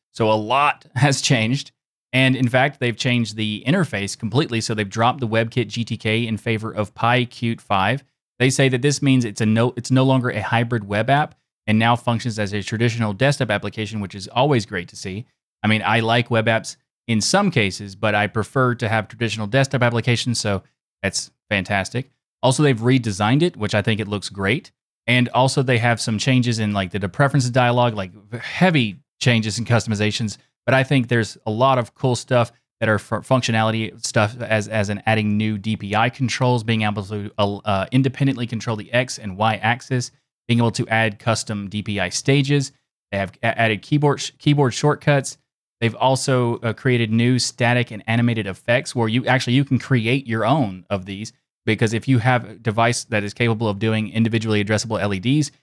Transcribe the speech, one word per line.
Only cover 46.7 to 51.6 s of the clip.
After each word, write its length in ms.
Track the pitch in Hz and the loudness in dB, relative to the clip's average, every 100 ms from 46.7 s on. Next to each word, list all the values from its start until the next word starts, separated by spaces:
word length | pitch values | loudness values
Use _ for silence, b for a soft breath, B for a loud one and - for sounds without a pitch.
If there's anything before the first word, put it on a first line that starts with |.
created 360 | 107 131 120 110 | -2 0 0 2
new 300 | 113 123 123 | 2 2 2
static 500 | - - 120 123 117 | -2 0 0 2 -2
and 140 | 107 - | -6 -2
animated 400 | 117 120 113 98 | 0 2 0 -4
effects 480 | 90 - 123 - | -6 0 0 0
where 140 | 127 110 | -2 0
you 180 | 120 123 | 0 0
actually, 280 | 127 123 | 0 2
you 100 | 127 | 2
can 160 | 139 123 | 2 0
create 480 | - 127 110 139 117 | 2 0 2 -2 -2
your 160 | 113 110 | 0 2
own 400 | 156 104 92 - | 2 0 -4 -6
of 160 | 101 95 | -6 -6
these, 260 | 98 110 - _ _ | -10 -12 -16 _ _